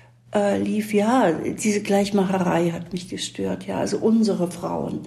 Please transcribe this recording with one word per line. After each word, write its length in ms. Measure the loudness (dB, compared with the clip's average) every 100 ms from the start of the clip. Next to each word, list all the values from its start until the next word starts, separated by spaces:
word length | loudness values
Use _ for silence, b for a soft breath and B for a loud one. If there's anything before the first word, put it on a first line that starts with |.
| B _ _
äh, 240 | 0 2 0
lief? 320 | 0 -2 0
Ja, 400 | 2 4 4 4
diese 480 | 2 -2 -2 0 0
Gleichmacherei 920 | 2 2 2 2 2 0 2 2 0
hat 220 | -2 -6
mich 160 | -10 -8
gestört, 580 | -10 -8 -6 -4 -4 -6
ja, 120 | -4
also 200 | -2 0
unsere 520 | 2 4 4 2 -2
Frauen. 500 | -4 -6 -4 -4 -6